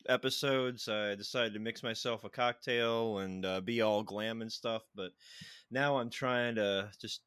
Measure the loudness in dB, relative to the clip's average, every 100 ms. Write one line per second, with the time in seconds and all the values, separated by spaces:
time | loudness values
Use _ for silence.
0 | 0 2 2 0 2 2 0 -2 -2 0
1 | 0 -2 -2 0 0 0 -6 -4 -6 -4
2 | -2 -4 -4 0 0 0 0 2 4 2
3 | 2 0 -2 -2 -2 0 0 2 4 4
4 | 0 -4 -4 -4 -8 -6 -4 -4 -6 -8
5 | -8 -10 -20 -18 -18 -18 -4 2 4 2
6 | 0 -2 2 4 2 4 4 2 0 -8
7 | -10 -10